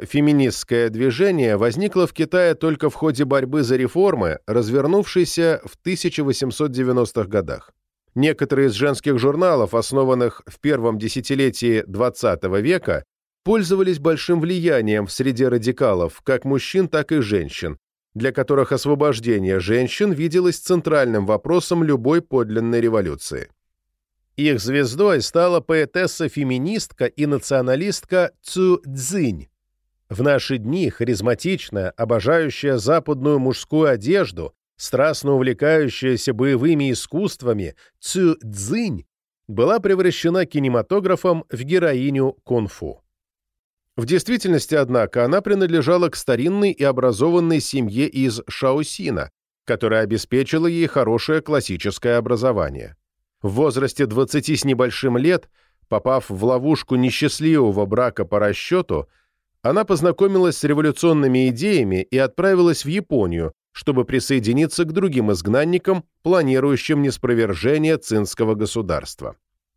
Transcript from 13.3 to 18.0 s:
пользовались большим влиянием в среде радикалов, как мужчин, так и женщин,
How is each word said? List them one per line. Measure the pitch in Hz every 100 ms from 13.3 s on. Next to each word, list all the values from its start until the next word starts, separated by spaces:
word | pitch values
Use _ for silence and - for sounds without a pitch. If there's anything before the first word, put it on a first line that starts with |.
| _ 185
пользовались | 226 170 190 185 156
большим | 156 151 - 170
влиянием | 165 185 170 135 107 107 98
в |
среде | - 131 117 131
радикалов, | 120 113 120 127 90 85 -
как | - 127
мужчин, | 135 139 - 185 180
так | 156 143
и | 156
женщин, | 104 101 73 - 82 71 _ _